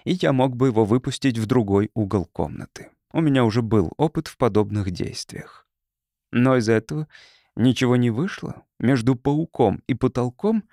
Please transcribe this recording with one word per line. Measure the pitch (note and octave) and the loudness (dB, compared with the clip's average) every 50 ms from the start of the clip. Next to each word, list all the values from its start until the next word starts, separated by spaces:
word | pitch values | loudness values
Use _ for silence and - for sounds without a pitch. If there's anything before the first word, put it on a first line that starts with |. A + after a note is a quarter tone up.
| _ | _
и | - | -4
я | F3 F3+ - D#3+ C#3 | -4 0 0 0 2
мог | B2+ B2+ C3+ B2+ A#2+ | 2 2 0 0 0
бы | C3 C3+ | 0 2
его | A2 A2 A2+ | 2 2 2
выпустить | G2 A2 C3 - C#3+ C3 - - C3+ A#2+ A2+ | 4 2 0 0 -2 -8 -2 -2 -2 0 0
в | A2 | -2
другой | G2+ C3 B2 A2 G2 G2 G2+ G#2 G#2+ - | 0 2 0 2 2 2 2 2 0 -2
угол | A#2 G#2+ F#2+ A2 G2+ E2+ | -4 -4 0 0 -2 -2
комнаты. | - _ - E2+ D2+ D#2+ - - - _ - - - _ _ _ _ - | -2 _ -6 -6 -6 -6 -10 -14 -14 _ -20 -20 -20 _ _ _ _ -4
У | C#3+ | 0
меня | E3 D3+ C#3 C3 B2 | 0 2 2 4 2
уже | A2 G2+ A#2+ | 2 2 0
был | A#2+ G#2+ A2+ G#2+ F2+ D#2+ - | 0 2 2 2 2 2 0
опыт | - C#3+ D#3+ - E3 D#3 - | -2 -2 -2 -2 -4 -8 -8
в | - | -4
подобных | _ C3 A#2+ F#2+ G#2 G#2+ G#2 G#2 G#2 G2 F#2+ | _ 0 2 2 2 0 0 -2 -4 -4 -4
действиях. | F2+ - G2+ G#2 - - - - - - - - - - _ _ _ _ _ _ _ _ _ _ _ _ _ _ - | -4 -6 -6 -8 -8 -12 -14 -14 -14 -16 -16 -18 -20 -20 _ _ _ _ _ _ _ _ _ _ _ _ _ _ -2
Но | A2+ B2 C3 C3 B2+ | 2 2 4 4 2
из | A2 G#2+ | 2 2
этого | A2+ A2 A2 - D3+ D3+ D#3 - _ - - _ _ _ _ _ _ | 2 0 0 -2 -8 -8 -8 -10 _ -20 -20 _ _ _ _ _ _
ничего | - A2 C3 A#2 - C3 A#2+ B2 | 0 2 2 2 2 2 2 2
не | B2 A#2+ A#2+ | 2 2 0
вышло. | A2 A2+ E3 G#3 - - - - - - - _ _ _ | 0 -2 -4 -6 -6 -10 -10 -12 -12 -14 -18 _ _ _
Между | - A#2 C#3 B2+ A2 B2 C3+ | 0 0 0 2 2 0 0
пауком | B2 - C#3+ C#3+ D3+ E3 - - - B2+ G#2 F#2 - - - | 0 0 -2 -2 0 -2 -4 -2 0 2 2 2 -2 -4 -6
и | B2+ | -4
потолком | A2+ - B2 - B2 B2 B2 B2 - - G#3 A3+ A3 - - | -2 -2 -2 -2 -2 -4 -4 -6 -4 -2 -2 0 -2 -4 -6